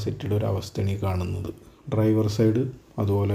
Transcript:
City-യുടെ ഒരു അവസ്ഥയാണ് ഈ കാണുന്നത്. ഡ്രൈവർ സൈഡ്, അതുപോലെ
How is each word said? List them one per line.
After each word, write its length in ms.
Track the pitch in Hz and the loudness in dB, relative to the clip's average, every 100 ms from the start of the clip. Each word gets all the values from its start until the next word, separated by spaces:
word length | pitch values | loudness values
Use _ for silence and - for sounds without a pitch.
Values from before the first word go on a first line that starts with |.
City-യുടെ 300 | - - - 104 | 0 -4 -2 0
ഒരു 80 | 107 | 0
അവസ്ഥയാണ് 420 | 95 - - 98 | -2 -4 -4 -2
ഈ 20 | 98 | 0
കാണുന്നത്. 460 | 95 90 90 92 95 - - - - | -2 -2 -2 -4 -8 -12 -20 -18 -4
ഡ്രൈവർ 340 | 107 110 110 104 | 2 4 4 2
സൈഡ്, 280 | 110 110 113 135 - - - | 2 2 2 -2 -6 -14 -4
അതുപോലെ 280 | 101 101 101 | 0 2 2